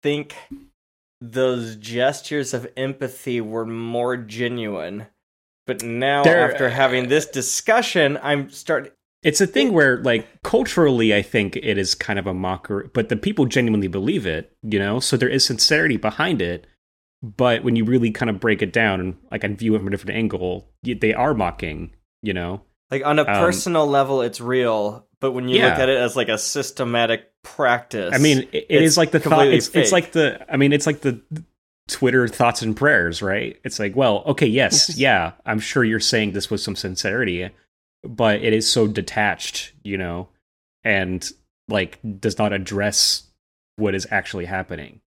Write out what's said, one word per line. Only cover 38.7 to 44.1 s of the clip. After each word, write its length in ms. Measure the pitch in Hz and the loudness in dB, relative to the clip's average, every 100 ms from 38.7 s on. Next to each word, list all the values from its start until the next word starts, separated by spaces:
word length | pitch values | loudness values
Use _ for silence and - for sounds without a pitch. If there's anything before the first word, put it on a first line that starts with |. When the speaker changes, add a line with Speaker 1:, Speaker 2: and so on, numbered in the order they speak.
Speaker 2:
so 160 | - 107 | 2 2
detached, 840 | 107 90 - 104 90 - - - _ | 0 -4 -2 -2 -2 -8 -10 -12 _
you 140 | 101 98 | -10 -6
know, 300 | 90 87 90 _ _ _ _ _ | -6 -8 -10 _ _ _ _ _
and, 440 | 113 98 92 92 - - _ _ - | 0 0 0 -4 -8 -14 _ _ -4
like, 300 | 107 92 - 113 98 | -2 -2 -6 -12 -4
does 180 | 110 - | -4 0
not 140 | 104 | 0
address 720 | 101 92 101 104 - - - - _ _ _ _ - | 0 -4 -2 -2 0 0 -2 -8 _ _ _ _ -2
what 180 | 104 | 0
is 120 | 95 90 | 0 -2